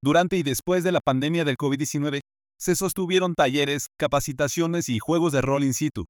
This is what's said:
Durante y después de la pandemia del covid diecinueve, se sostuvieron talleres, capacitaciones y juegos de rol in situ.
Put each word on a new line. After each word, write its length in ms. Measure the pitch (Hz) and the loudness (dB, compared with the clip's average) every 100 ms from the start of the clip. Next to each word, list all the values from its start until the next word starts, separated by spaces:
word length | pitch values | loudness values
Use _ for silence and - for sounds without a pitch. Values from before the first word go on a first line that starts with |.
Durante 360 | 135 160 180 190 | 4 4 4 2
y 80 | |
después 400 | 139 127 - 180 | 0 -2 0 0
de 80 | 175 | 2
la 80 | 180 | 0
pandemia 440 | - 131 143 170 | 2 0 0 0
del 120 | 151 131 | 0 0
covid 220 | 143 139 | -2 -2
diecinueve, 420 | 147 147 147 143 - _ _ _ | -2 -2 -2 -4 -10 _ _ _
se 200 | - 175 | -2 0
sostuvieron 580 | 190 - 185 185 185 | -2 -4 0 2 0
talleres, 540 | 170 143 139 143 143 - _ | 2 2 2 0 -2 -6 _
capacitaciones 920 | 147 143 - 131 143 - 165 170 160 | 0 0 -2 -2 -2 0 0 0 -2
y 120 | 117 | -2
juegos 320 | - 170 170 | 0 2 2
de 80 | 139 | 2
rol 240 | 127 139 | 2 2
in 100 | 139 | 0
situ. 300 | 127 151 - 90 | 0 -2 -4 -10